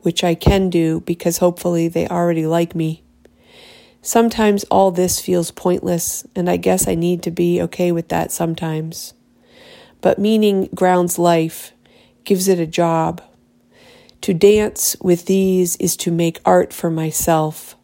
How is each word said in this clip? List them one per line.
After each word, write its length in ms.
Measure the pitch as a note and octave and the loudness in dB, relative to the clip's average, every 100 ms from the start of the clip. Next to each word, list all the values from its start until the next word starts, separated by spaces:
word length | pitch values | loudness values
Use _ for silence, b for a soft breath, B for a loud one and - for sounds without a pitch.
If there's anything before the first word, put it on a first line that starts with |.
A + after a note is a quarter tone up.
which 240 | F3+ E3+ | -2 0
I 100 | F3+ | -2
can 360 | E3 - G3 F#3+ | 2 2 2 2
do 300 | F3 E3 D#3+ | 0 0 -2
because 380 | - F3 F3 E3+ | -4 -4 -2 0
hopefully 500 | F3+ F3 F3 E3+ E3 | 0 0 -2 0 0
they 200 | E3+ E3+ | -2 -2
already 380 | F3 F3 E3 D#3 | 0 0 0 0
like 280 | E3 E3+ | 0 -2
me. 280 | E3+ D#3+ D#3+ _ _ _ B B B B B B B | -2 -4 -4 _ _ _ B B B B B B B
Sometimes 640 | - A#3 A#3 A3+ G#3+ G3+ - | -2 2 2 2 2 2 0
all 200 | G3 G3 | 2 2
this 300 | F3 F3+ - | 2 -2 -2
feels 300 | - F3+ E3 | -2 -2 -2
pointless, 760 | - F#3 F3+ - E3+ - - - | -4 -2 -2 -2 -4 -4 -10 -10
and 140 | - F3+ | -4 -2
I 80 | F3 | 0
guess 300 | F3+ F#3 F#3 | 0 0 0
I 80 | |
need 280 | E3+ F3 F3 | 0 0 -2
to 60 | E3+ | -4
be 300 | E3+ F3 F3 | -2 0 0
okay 300 | E3+ - F3+ | -2 -2 -2
with 160 | E3+ E3 | -2 -2
that 220 | E3+ D#3+ | -4 -4
sometimes. 840 | - E3 E3 E3 D#3 D#3+ E3 - _ _ _ B B B B B B | -4 -4 -4 -6 -6 -8 -12 -16 _ _ _ B B B B B B
But 180 | - - | 0 2
meaning 500 | G3+ A3 G#3+ G3 F#3 | 2 4 4 2 -2
grounds 440 | F3+ F#3 F3+ F3+ - | 0 2 4 2 0
life, 540 | F3 E3+ E3 - - _ b b b b | 2 2 0 -6 -20 _ b b b b
gives 220 | - F#3+ F#3+ | -2 0 2
it 140 | F3+ | 0
a 60 | D#3+ | 0
job. 540 | E3 E3+ E3 D#3+ E3+ - _ _ _ _ b b b b b | 0 0 0 -2 -4 -14 _ _ _ _ b b b b b
To 100 | - | -4
dance 640 | F3 G3+ G#3+ G#3+ - - - | 4 6 6 2 -2 -6 -4
with 260 | F#3 E3+ - | 0 0 2
these 500 | F#3+ F#3+ F#3 F3 - | 2 2 2 0 -2
is 200 | F#3 - | -4 -2
to 140 | - | -2
make 280 | E3+ E3 E3 | 0 -2 0
art 280 | - F3+ F3+ | 2 2 2
for 180 | - F3 | -4 -4
myself 840 | D#3+ D#3+ D3+ - D#3+ D#3 D#3 - - | -2 -4 -4 0 0 0 -6 -18 -20